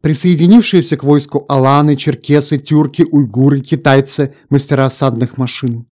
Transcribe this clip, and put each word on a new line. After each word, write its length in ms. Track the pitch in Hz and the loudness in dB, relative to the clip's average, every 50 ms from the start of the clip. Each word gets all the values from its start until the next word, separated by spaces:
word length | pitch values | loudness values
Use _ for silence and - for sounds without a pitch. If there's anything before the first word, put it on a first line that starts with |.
присоединившиеся 920 | - 151 156 - - 180 180 147 170 170 214 240 214 - - 180 165 - 156 | -2 -2 -2 0 0 0 0 2 4 6 6 4 4 4 0 0 0 0 -6
к 80 | 139 135 | -4 0
войску 420 | 139 147 147 143 147 - 143 - - | 0 0 0 0 -2 -6 -8 -4 -2
аланы, 480 | 139 135 131 135 139 147 147 151 147 | 0 2 2 4 2 2 2 0 0
черкесы, 600 | 135 - 151 143 - - - 143 147 143 147 156 | -2 -2 -6 -6 -6 -2 0 0 0 0 -2 -6
тюрки, 440 | 139 135 - 156 151 151 143 143 - | -6 -4 0 0 0 0 0 0 -2
уйгуры, 580 | 170 - - - 139 110 101 127 131 139 143 139 | -2 0 2 0 0 0 0 0 2 2 2 0
китайцы, 760 | 139 - 160 143 - 147 135 139 139 139 - - 143 139 - _ _ _ | -2 -4 -6 -2 0 2 2 2 0 -2 -4 -6 -6 -6 -6 _ _ _
мастера 360 | 139 139 139 - 147 131 135 | -2 -2 0 0 -2 0 0
осадных 520 | 131 - - 143 135 120 117 127 123 - | -2 -2 -2 -4 -4 -2 -4 -6 -6 -4
машин. 500 | - 127 123 - - - 123 117 117 113 _ _ | -8 -8 -8 -8 -8 -8 -8 -8 -8 -12 _ _